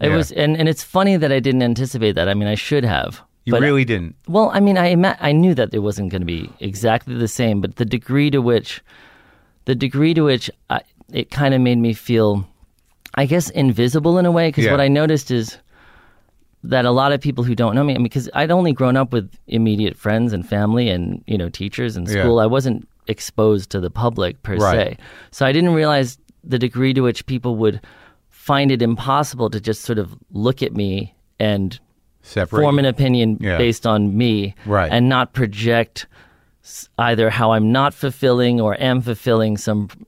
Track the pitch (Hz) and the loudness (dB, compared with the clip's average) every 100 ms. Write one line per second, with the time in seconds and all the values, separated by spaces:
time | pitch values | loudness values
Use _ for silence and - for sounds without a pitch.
0 | 147 160 151 - 147 160 160 156 - 185 | -2 0 -2 0 0 2 0 -2 -2 0
1 | 196 185 151 135 131 131 120 117 131 120 | 2 2 2 2 2 2 2 0 -4 -2
2 | 107 82 90 101 104 104 - 147 120 76 | 0 0 0 0 -2 -2 -2 -2 0 -2
3 | - - - _ 117 120 143 139 127 104 | -4 -10 -20 _ -2 0 2 2 0 -2
4 | 82 - - 190 220 196 202 185 175 170 | -6 -12 -4 0 2 2 2 2 2 4
5 | 190 - 143 151 180 135 110 110 104 98 | 2 0 0 4 4 2 0 -2 -2 -4
6 | 95 92 85 85 - - 101 104 117 117 | -4 -4 -4 -6 -8 -10 -10 -4 0 0
7 | - 123 113 - 117 101 95 - 113 123 | -2 -6 -4 -2 0 0 -2 -4 -4 -4
8 | - 135 147 139 120 113 - - - - | -2 0 2 2 2 0 -2 -10 -18 -20
9 | - - _ _ _ _ - 131 135 135 | -20 -20 _ _ _ _ -4 -2 -2 0
10 | 160 165 151 123 - - - 120 - _ | 2 4 2 2 -2 -14 -6 -6 -6 _
11 | - 131 - - 139 131 123 120 117 110 | -10 -8 -6 0 2 4 4 2 0 -2
12 | - 113 107 101 95 _ _ _ _ _ | 0 2 2 2 -4 _ _ _ _ _
13 | - - 139 170 - - 135 110 123 156 | -10 -4 0 0 0 0 0 2 0 2
14 | 156 180 180 170 165 147 113 143 139 143 | 2 2 2 2 0 2 2 2 2 2
15 | 156 151 - 120 110 - _ _ - - | 2 0 0 -4 -4 -10 _ _ -20 -20
16 | _ _ _ _ _ _ 117 131 123 123 | _ _ _ _ _ _ -4 0 2 2
17 | 139 143 147 127 120 117 117 120 147 127 | 2 0 -2 -2 -2 0 0 2 0 0
18 | 120 135 120 - 156 175 175 131 127 131 | -2 -2 -4 -2 0 2 2 2 2 2
19 | 127 123 95 - - 113 110 104 101 - | 0 -2 -4 -10 -6 0 2 0 -2 -4
20 | 107 110 120 101 87 104 104 117 120 90 | -2 0 0 -4 -4 -2 0 0 0 -2
21 | 87 90 - 104 85 - 98 - 120 95 | -4 -8 -4 -4 -4 -6 -8 -6 -6 -6
22 | 87 101 104 117 110 135 131 110 - _ | -4 0 2 4 2 2 0 -4 -8 _
23 | - 107 - - 107 104 98 98 90 107 | -10 -8 -6 0 2 2 -2 -6 -6 -4
24 | 120 110 90 - - 101 101 113 95 - | -2 -2 -4 -6 -6 0 2 2 -2 -6
25 | - - - - 131 147 175 160 151 143 | -16 -20 -20 -4 0 2 2 2 2 2
26 | 123 - _ _ - 123 123 123 131 131 | 0 -6 _ _ -6 -2 -2 0 0 2
27 | 123 - - 127 123 110 110 104 - - | 0 -2 -6 -6 -4 0 0 0 -8 -20
28 | - _ _ _ - 139 139 123 117 113 | -20 _ _ _ -2 2 2 2 0 -2
29 | 117 139 143 123 110 107 110 107 - 107 | -2 -2 -2 -4 -4 -2 -4 -6 -4 -4
30 | 92 - _ 101 113 131 127 104 101 95 | -6 -10 _ -4 -2 -2 -4 -4 -4 -4
31 | 104 - _ - 107 101 95 - _ _ | -8 -14 _ -4 -2 0 -4 -8 _ _
32 | _ _ - 107 90 127 147 143 135 - | _ _ -10 -6 -2 0 2 2 2 0
33 | 135 123 113 107 104 90 120 113 113 107 | 2 2 2 0 -2 0 0 0 0 2
34 | 104 101 120 107 98 - 104 101 80 113 | 2 2 2 0 -2 -8 -2 0 2 2
35 | 123 131 123 131 113 101 113 117 113 - | 2 2 0 -2 -4 -2 0 0 -2 -8
36 | - _ - _ _ _ - - - - | -18 _ -20 _ _ _ -20 -20 -12 -4
37 | 117 113 110 110 113 110 107 131 143 - | 0 2 2 2 2 2 2 2 0 -2
38 | 139 - 131 123 123 120 107 98 131 127 | -6 -2 0 2 2 2 0 0 0 0
39 | 120 110 127 113 110 107 - 104 101 - | -2 -4 0 2 2 -2 -2 -4 -4 -10